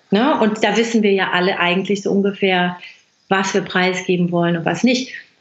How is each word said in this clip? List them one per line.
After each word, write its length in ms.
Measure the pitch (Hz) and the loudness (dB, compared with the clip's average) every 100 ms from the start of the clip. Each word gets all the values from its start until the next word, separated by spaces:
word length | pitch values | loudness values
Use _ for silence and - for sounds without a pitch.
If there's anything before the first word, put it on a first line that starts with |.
| - | -2
ne, 300 | 196 269 277 | 2 2 2
und 240 | 214 214 | 0 2
da 120 | 214 214 | 0 2
wissen 260 | 226 220 | 2 2
wir 100 | 214 | 2
ja 180 | 196 185 | 2 0
alle 260 | 180 180 - | 0 0 0
eigentlich 440 | 175 180 190 202 | 0 0 -2 -2
so 80 | - | 0
ungefähr, 680 | 196 196 196 196 180 180 180 - - _ _ - | 0 0 0 0 2 0 -4 -14 -20 _ _ -4
was 240 | 190 196 | -2 0
wir 80 | 202 | -2
preisgeben 720 | 190 185 185 185 185 180 175 | -2 -2 0 -2 -2 0 0
wollen 240 | 175 170 170 | 0 0 0
und 80 | |
was 180 | 165 175 | -2 0
nicht. 300 | 240 262 - - - _ | 0 0 -4 -14 -20 _